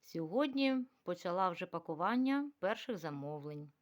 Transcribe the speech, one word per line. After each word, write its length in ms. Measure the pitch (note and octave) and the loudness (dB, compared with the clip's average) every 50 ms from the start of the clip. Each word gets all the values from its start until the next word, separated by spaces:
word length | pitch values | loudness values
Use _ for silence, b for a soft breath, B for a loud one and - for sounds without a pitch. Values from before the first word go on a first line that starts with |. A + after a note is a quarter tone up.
| _ | _
Сьогодні 840 | - - E3 E3 D#3 F3 A#3+ D4 D4+ C4 C4+ C4+ C4+ C4+ C4 B3 - _ _ _ | -8 -6 -6 -4 0 2 2 2 2 2 2 4 4 4 2 0 -4 _ _ _
почала 480 | - F3+ F3 - F#3 F3 F#3 F#3+ F#3 | -4 -4 -2 -2 -2 2 4 4 2
вже 160 | F3 E3 F3+ | 2 0 -6
пакування 840 | F3 - E3+ E3 - E3 D3+ E3+ G3 A#3 B3 C4 C4 C4+ C#4+ C#4+ D4 C#4+ _ | -6 -6 -8 -4 -4 -4 0 0 2 4 4 4 4 4 2 0 -2 -6 _
перших 400 | - F#3+ A3 - - - A#3+ F3+ | 0 0 0 0 -4 -6 -6 -4
замовлень. 760 | D3+ D#3+ D3 C#3+ C#3 C#3+ D3+ D3+ C#3+ D3 D3+ D3 D3+ D3 _ _ | -4 -4 -6 -4 -6 -6 -6 -6 -8 -8 -8 -10 -10 -12 _ _